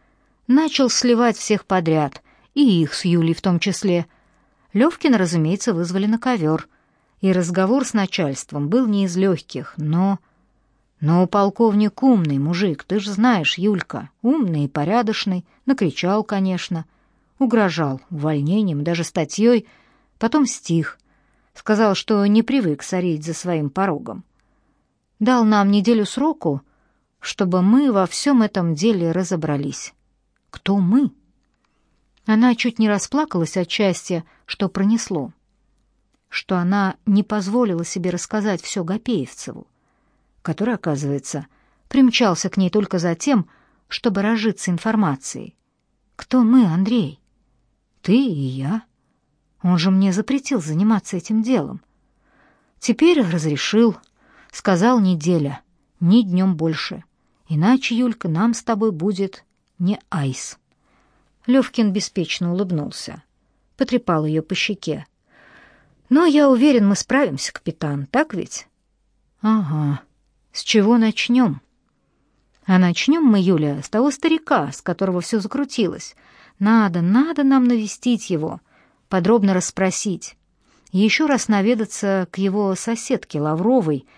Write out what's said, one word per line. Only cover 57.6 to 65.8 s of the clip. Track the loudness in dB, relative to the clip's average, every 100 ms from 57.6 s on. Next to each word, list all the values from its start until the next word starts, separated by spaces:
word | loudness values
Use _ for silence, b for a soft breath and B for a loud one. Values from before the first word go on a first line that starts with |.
| 2 2 0 -2
Юлька, | -2 -2 -4
нам | 0 0
с | -2
тобой | -4 -2 -2
будет | -2 -4 -2 -4 -8 _ _ _ -4
не | -2 -2 -4
айс». | -4 -4 -6 -12 -18 _ _ _ _ _ _ _ _ 0
Левкин | 2 2 0 0
беспечно | 0 -4 -6 -6 -4 -4
улыбнулся, | -2 -2 -4 -4 -10 -16 -16 _ _ _ _ _ -6
потрепал | -2 -2 0 -2 0
ее | -2
по | -4
щеке. | -6 -6 -6 -6 -8 -10 _ _ b b b b b